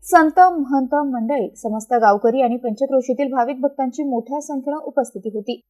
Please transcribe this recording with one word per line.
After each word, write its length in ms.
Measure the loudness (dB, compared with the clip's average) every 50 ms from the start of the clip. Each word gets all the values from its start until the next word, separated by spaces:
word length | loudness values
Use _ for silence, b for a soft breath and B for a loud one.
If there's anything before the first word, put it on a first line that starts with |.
| _
संत 360 | 4 4 6 6 6 6 6
महंत 540 | 6 6 4 0 -4 -2 -2 -2 -2 0 -2
मंडळी, 540 | -2 -2 -2 -4 -4 -4 -2 -2 -2 -2 -4 -8
समस्त 380 | -10 -8 -6 -6 -6 -4 _ 0
गावकरी 480 | 4 4 4 4 4 2 2 2 2 2
आणि 140 | 0 0
पंचक्रोशीतील 760 | -2 -4 -6 -4 -4 -4 0 0 0 0 0 -2 -2 -2 -2 0
भाविक 280 | -2 -2 -2 -2 -2
भक्तांची 420 | -2 -4 -2 -2 -6 -4 -4 -4 -4
मोठ्या 380 | -4 -4 -4 -6 -6 -8 -10
संख्येनं 380 | -8 -8 -10 -8 -6 -6 -8 -8
उपस्थिती 520 | -8 -4 -4 -4 -4 -4 _ -10 -10 -8 -8
होती. 260 | -8 -8 -8 -10 -12 _ _